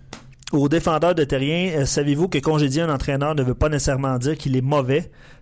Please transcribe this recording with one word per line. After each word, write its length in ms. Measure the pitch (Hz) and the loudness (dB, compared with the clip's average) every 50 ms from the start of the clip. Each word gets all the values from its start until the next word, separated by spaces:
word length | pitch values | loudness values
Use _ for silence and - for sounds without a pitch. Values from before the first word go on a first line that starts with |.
| - - - - - - - - - - - | -18 -20 -20 -20 -20 -20 -20 -18 -8 -2 0
Aux 160 | 147 139 143 | 2 2 2
défendeurs 460 | 156 170 - 180 160 151 165 175 180 | 2 2 2 2 0 2 2 2 2
de 80 | 165 143 | 2 0
Terrien, 580 | 131 139 131 135 143 160 175 180 190 156 147 | 0 0 -2 0 0 0 0 -2 -2 -2 -2
euh, 40 | 135 | -2
savez-vous 440 | - - 151 147 143 143 143 175 190 | 0 0 0 0 0 0 0 0 0
que 80 | - | -2
congédier 460 | 143 127 156 156 151 151 135 131 160 170 | -2 0 0 2 2 2 2 0 0 0
un 100 | 160 143 | 0 -2
entraîneur 420 | 131 - - 139 139 143 151 156 | -2 -2 -2 -2 -2 -2 -2 0
ne 80 | 147 127 | 0 0
veut 120 | 127 120 | 0 0
pas 120 | - 151 | 0 0
nécessairement 500 | 151 151 139 - 151 135 127 139 135 131 | 0 0 0 0 0 0 0 0 -2 -2
dire 200 | 123 120 147 156 | 0 -2 -2 -2
qu'il 180 | 143 - 143 131 | -2 -2 -2 0
est 60 | 131 | 0
mauvais ? 500 | 127 135 151 147 131 123 135 160 170 - - - - - - - | 0 2 0 0 2 2 0 0 -2 -4 -12 -20 -20 -20 -20 -20